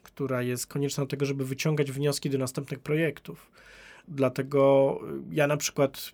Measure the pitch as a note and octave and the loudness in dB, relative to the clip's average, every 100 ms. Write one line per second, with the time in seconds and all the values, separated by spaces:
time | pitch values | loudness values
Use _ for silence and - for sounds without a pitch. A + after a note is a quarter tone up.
0 | - - C3+ B2+ B2 B2 - C#3+ C#3+ - | -18 -8 -2 -2 0 -4 -4 -4 -2 -2
1 | C3+ C#3 C#3 C#3 C3 C3 D#3+ D3+ C#3 C3 | -4 -2 -2 -2 -4 -2 0 2 0 0
2 | D3 C#3 D3+ C3+ C3 - - C3+ - D3+ | -2 0 -2 -2 -2 -6 -8 -8 -2 0
3 | E3 D3 - E3 - _ - - - - | 0 -2 -12 -16 -18 _ -20 -20 -20 -20
4 | - C#3 C3 B2+ C3 C#3 C3+ C#3 C#3 - | -10 0 0 0 0 4 6 6 6 2
5 | - C#3 C3+ D#3 C#3+ D3 - - C#3+ - | -6 -10 -6 0 2 2 -2 0 0 0
6 | - | -16